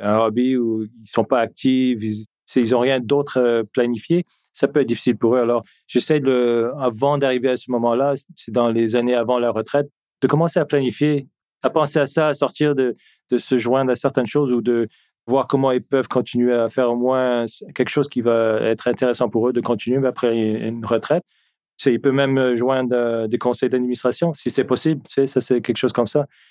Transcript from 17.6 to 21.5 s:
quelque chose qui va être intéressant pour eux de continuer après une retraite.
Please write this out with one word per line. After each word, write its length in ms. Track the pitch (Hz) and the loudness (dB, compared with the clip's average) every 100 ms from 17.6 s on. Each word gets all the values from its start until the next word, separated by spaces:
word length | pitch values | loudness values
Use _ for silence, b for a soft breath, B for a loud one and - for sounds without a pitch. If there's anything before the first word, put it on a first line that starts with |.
| - | -8
quelque 160 | - 127 | -4 -2
chose 180 | - 143 | 0 -2
qui 120 | - | 0
va 380 | 117 117 113 110 | 2 2 2 2
être 260 | 110 110 - | 0 -2 -2
intéressant 400 | 120 127 117 120 | 0 0 0 -2
pour 200 | 113 120 | 0 0
eux 40 | |
de 80 | 123 | 0
continuer 440 | 113 113 - 131 | -2 -2 -2 0
après 320 | 135 120 120 117 | 0 0 0 0
une 480 | 110 110 113 117 | 0 -2 -4 -6
retraite. 380 | 113 117 - 165 - _ _ | -2 -2 0 -2 -4 _ _